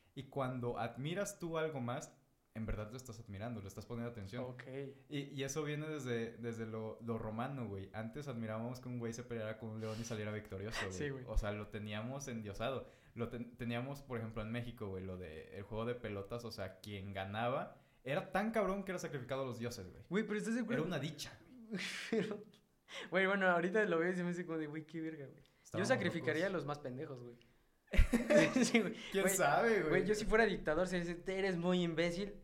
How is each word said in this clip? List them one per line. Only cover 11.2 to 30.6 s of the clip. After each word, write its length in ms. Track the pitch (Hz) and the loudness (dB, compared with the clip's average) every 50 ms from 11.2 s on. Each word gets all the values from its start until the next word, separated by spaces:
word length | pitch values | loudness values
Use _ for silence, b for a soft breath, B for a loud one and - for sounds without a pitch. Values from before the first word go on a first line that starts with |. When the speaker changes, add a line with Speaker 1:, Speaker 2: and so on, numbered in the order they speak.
| 123 - | -6 -2
Speaker 1:
O 100 | 110 - | 0 0
sea, 140 | 113 104 | 0 0
lo 160 | 104 107 104 - | -2 -4 -6 -8
teníamos 580 | - 104 107 107 107 107 113 123 135 139 139 131 | -8 -8 -6 -6 -4 -4 -4 -4 -6 -6 -6 -6
endiosado. 600 | 117 113 104 101 95 107 110 135 135 110 B B B B B B B | -6 -6 -6 -6 -4 -2 -2 -2 -2 -4 B B B B B B B
Lo 140 | 117 113 - | -6 -4 -4
ten-, 280 | 127 117 120 - - | -4 -6 -8 -10 -8
teníamos, 460 | - 120 117 120 120 127 139 143 143 | -6 -4 -2 -2 -2 -2 -4 -8 -10
por 160 | - - 123 110 | -8 -6 -4 -4
ejemplo, 240 | 113 110 - 117 | -4 -4 -4 -6
en 80 | 107 110 | -4 -4
México, 380 | 117 120 117 120 117 - 107 98 | -4 -4 -4 -6 -6 -6 -6 -6
güey, 160 | 95 92 95 | -4 -6 -6
lo 120 | 92 92 90 | -6 -6 -8
de 360 | 90 78 78 80 - - - 98 | -8 -10 -10 -12 -12 -12 -12 -12
el 40 | 98 | -10
juego 200 | - 110 110 110 | -6 -4 -2 -2
de 100 | 120 120 | -2 -2
pelotas. 500 | 120 - 104 101 98 98 - 120 120 117 | -4 -4 -6 -4 -6 -6 -6 -8 -8 -8
O 40 | 110 | -8
sea, 300 | 104 107 95 92 - - | -8 -6 -8 -8 -8 -12
quien 320 | - 104 101 98 95 101 95 | -10 -8 -8 -6 -6 -6 -4
ganaba 640 | 98 95 95 104 110 120 123 131 160 180 - B B B B B B - | -4 -4 -4 -2 0 0 2 0 0 -2 -6 B B B B B B -4
era 280 | 127 147 185 - - | -2 0 0 0 0
tan 180 | - 185 214 226 | 0 0 0 2
cabrón 340 | 226 226 196 185 196 202 190 | 2 2 2 2 2 0 -2
que 60 | 190 | -4
era 60 | 180 175 | -4 -4
sacrificado 440 | 175 151 147 131 120 - 135 135 | -4 -4 -4 -6 -4 -2 -2 -2
a 40 | 139 | -2
los 120 | 127 113 110 | -2 -2 -4
dioses, 300 | 117 117 - 104 90 90 | -4 -4 -4 -6 -10 -12
güey. 120 | - - - - | -12 -16 -6 -2
Speaker 2:
Güey, 140 | 165 214 220 | 0 0 0
pero 120 | - 214 214 | 0 -2 -2
¿estás 160 | 175 226 226 | 0 0 0
de 60 | 254 | 0
acuerdo? 220 | 226 - - 151 | 0 0 0 0
Speaker 1:
Era 60 | 165 180 | 0 0
una 100 | 175 135 | -2 -2
dicha. 320 | 139 165 151 - - - - - - - 254 247 226 220 | -2 -4 -6 -8 -10 -12 -12 -16 -20 -20 -20 -18 -10 -8
Speaker 2:
<laughs> 400 | 220 180 - - - - - - | -6 -4 -4 -4 -6 -6 -2 0
Pero, 320 | 233 214 - - 208 - - - - - _ _ _ _ _ B B B B B | 0 0 2 0 -2 -6 -8 -14 -20 -20 _ _ _ _ _ B B B B B
güey, 160 | 160 185 190 | 2 4 6
bueno, 200 | 185 202 196 190 185 | 6 6 6 6 6
ahorita 360 | 175 170 165 190 190 220 208 | 6 6 4 4 4 4 4
lo 140 | 185 170 165 | 6 4 4
veo 120 | 170 180 | 4 4
y 20 | 185 | 2
se 80 | 180 175 | 2 0
me 60 | 175 | 0
hace 140 | 170 175 170 | 0 -2 -2
como 140 | 156 165 160 | -2 -2 -2
de, 80 | 156 | -2
güey, 180 | 147 147 160 151 | -2 -4 -6 -8
qué 160 | - 165 160 | -8 -6 -6
verga, 240 | 160 160 160 147 135 | -4 -4 -6 -6 -10
güey. 120 | - - - | -12 -14 -18
Yo 100 | - - _ _ _ | -20 -20 _ _ _
Speaker 1:
Estábamos 240 | - - 165 208 240 | -4 0 0 4 4
Speaker 2:
sacrificaría 540 | 262 - 190 175 - 165 131 156 147 156 180 | 4 4 4 2 0 0 0 2 2 2 2
Speaker 1:
locos. 80 | 202 185 | 2 0
Speaker 2:
a 20 | 160 | 0
los 80 | 139 | -2
más 120 | 143 147 147 | -2 -4 -4
pendejos, 420 | - 127 123 131 156 151 131 123 | -6 -6 -6 -6 -6 -8 -8 -10
güey. 140 | 123 120 120 - - - _ _ _ _ _ _ _ _ | -12 -14 -16 -18 -20 -20 _ _ _ _ _ _ _ _
Speaker 1:
<laughs> 720 | 208 - - - 247 233 247 - 294 302 - 294 - 262 233 | 8 10 10 10 8 4 6 8 10 10 10 10 8 6 6
Speaker 2:
Sí, 160 | - - 226 | 8 6 6
güey. 140 | 196 160 - - - - | 4 4 0 -4 -8 0
Speaker 1:
¿Quién 140 | - 196 185 | 2 4 4
Speaker 2:
Güey, 100 | 190 190 | 4 6
Speaker 1:
sabe, 420 | 180 160 143 151 180 226 233 220 190 | 6 6 6 8 6 6 6 6 6
güey? 80 | 160 156 | 6 6
Speaker 2:
güey, 180 | 165 185 185 | 4 4 6
yo 80 | 190 214 | 4 2
si 100 | 214 226 | 2 4
fuera 200 | 190 214 220 226 | 6 6 8 8
dictador, 400 | 202 180 143 | 6 4 2